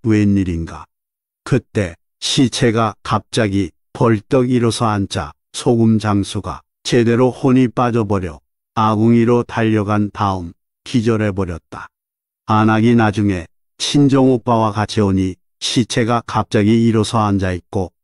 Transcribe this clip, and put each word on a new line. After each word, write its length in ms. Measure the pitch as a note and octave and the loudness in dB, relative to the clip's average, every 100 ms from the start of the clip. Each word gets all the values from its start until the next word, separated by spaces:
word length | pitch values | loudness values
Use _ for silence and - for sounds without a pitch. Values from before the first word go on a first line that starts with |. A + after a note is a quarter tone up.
웬일인가? 840 | A#2 G#2+ G#2 G2 F2+ E2 D#2+ D#2 - _ _ _ _ _ | 0 2 4 2 0 -4 -6 -12 -18 _ _ _ _ _
그때 500 | - B2 - A2 F2+ E2 _ _ | -4 -4 -2 -4 -6 -8 _ _
시체가 760 | - - B2+ - B2 A2 A2+ - | -4 0 0 2 0 0 -2 -4
갑자기 680 | - G#2+ - - G#2+ G2 F2+ - _ | -4 -4 -4 -2 0 0 -4 -8 _
벌떡 580 | - B2 A2 - C3+ B2+ | -2 0 0 0 0 2
일어서 360 | B2 A#2 - A2+ | 2 0 0 -2
앉자 460 | G#2 G2 G#2+ D2 - _ | -2 -4 -6 -10 -12 _
소금 460 | - C3 A#2 A2+ A2 | -6 0 2 4 2
장수가 640 | G#2+ G2+ F#2+ G#2 F2+ D2+ - _ | 0 -2 -2 -6 -10 -12 -16 _
제대로 480 | - B2+ A#2 A#2 B2+ | -2 2 2 2 2
혼이 380 | - C#3 B2+ B2 | 0 2 2 2
빠져버려 720 | - A#2+ A#2 G2+ G2+ F2+ D2+ _ _ _ | 0 -2 0 -2 -2 -4 -12 _ _ _
아궁이로 680 | - A2 G#2+ A2+ A#2 A2+ A#2+ | -2 0 2 4 4 4 2
달려간 680 | A#2 - A2 G#2+ G2+ G#2+ G2+ | 0 -2 0 0 0 -2 -2
다음 400 | - G2+ F#2+ F2 - _ _ | -4 -4 -4 -8 -16 _ _
기절해버렸다. 1040 | - B2+ A2 A2 G#2+ F#2+ F2+ E2 - - - _ _ _ _ _ - | -6 -2 0 0 0 -2 -6 -8 -14 -18 -18 _ _ _ _ _ -2
아낙이 480 | G#2+ A2 A2 A2+ | 2 2 2 4
나중에 520 | A#2 A2 G2+ G2+ F#2 E2 _ _ - | 4 2 0 -2 -2 -6 _ _ -10
친정오빠와 960 | - D3 C#3 C3+ C3 B2+ B2 A2+ A2 | -2 2 4 4 4 2 0 0 0
같이 280 | G#2 G#2 - | -2 -4 0
오니 340 | G2 F#2+ F#2 F#2 _ _ | 0 0 -2 -6 _ _
시체가 640 | - C3 G#2+ C3 A2+ A#2+ - | -4 -2 -2 -2 -2 -2 -2
갑자기 600 | A2 G#2 A2+ G#2 A2+ A#2 | -4 -2 0 2 4 2
일어서 320 | A2 G2+ A2+ | 2 0 0
앉아있고 720 | G#2 G2 F#2+ F2+ - G2+ F2 _ | 0 0 -2 -6 -8 -8 -8 _